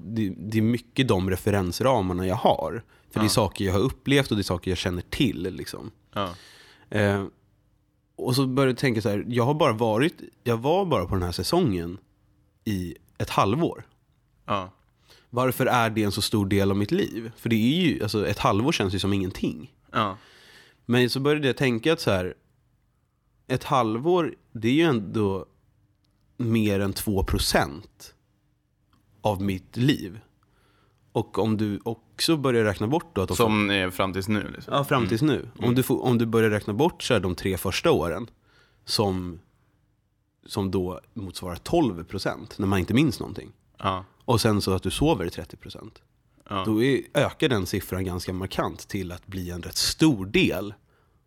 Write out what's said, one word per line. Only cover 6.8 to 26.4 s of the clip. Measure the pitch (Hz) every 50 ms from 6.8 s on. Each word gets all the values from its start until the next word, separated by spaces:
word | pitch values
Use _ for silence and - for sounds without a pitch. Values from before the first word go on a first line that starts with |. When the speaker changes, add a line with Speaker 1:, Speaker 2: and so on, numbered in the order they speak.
| - -
Speaker 1:
Eh, | - 104 104 101 101 101 98 - - _ _ _ _ _ _ _ _ _ _ _ _ _ _ _ _
och | - - 123 123
så | 135 139
började | 131 127 139 139 131
jag | 123
tänka | - 147 131 113 110
så | 101 113
här, | 104 104 80
jag | 101 123 123 113
har | 131 151
bara | 151 170 139 110
varit, | 110 120 113 107 110 143 175 - - - - _ _ -
jag | 120 117
var | 113 117 143 170 196 202
bara | 170 135 101 87
på | 87 104
den | 92 90
här | 87
säsongen | 85 - - - 170 175 185 123 95 87 85 85 90 98 _ _ _ _ _ _ _ _ _ _ _ _ -
i | 110 104 92 90 85 - - _ _ _
ett | - 110 -
halvår. | - - 123 98 107 156 170 - - - - _ _ _ _ _ _ _ _ _ _ _ _
Speaker 2:
Ja. | - 104 98 92 90 - _ _ _ _ _ _ _ - - _ _
Speaker 1:
Varför | - 120 131 131 123 - 131
är | - 123 123 113 113
det | 107 110 107
en | 101
så | 95 107
stor | 101 - - 107 101
del | 95 101 98 98 98
av | 98
mitt | 101 104 -
liv? | 165 196 - - - 113 117 113 -
För | - - 117
det | 117
är | 107 110 123 147 180
ju, | 185 147 - - -
alltså, | 104 - 107 95
ett | - 101 -
halvår | - 131 104 101 120 151
känns | 165 - 107 95 98
ju | 92
som | 101 98 101
ingenting. | 98 95 92 - - - - - 73 - - _ _ _ -
Speaker 2:
Ja. | - 120 110 98 95 - - - - - - - - - - - _ _ _
Speaker 1:
Men | - 117 127 123 117
så | - 131
började | 139 147 151 151 147
jag | 131 120
tänka | - 143 127 120 113 123 156 165
att | 160
så | - 123
här, | 101 92 90 90 - _ _ _ _ _ _ _ _ _ _ _ _ _ _ _ _ _ _ _ _ _ _
ett | - 127 123 -
halvår, | - 143 131 117 110 110 117 139 170 180 180 160 - - - _ _
det | - 117 104
är | 117 131
ju | 156 170
ändå | 165 131 110 98 85 - 113 104 98 95 92 - - _ _ _ _ _ _ _ _ _ _ _ _ _ _ _ _ _
mer | -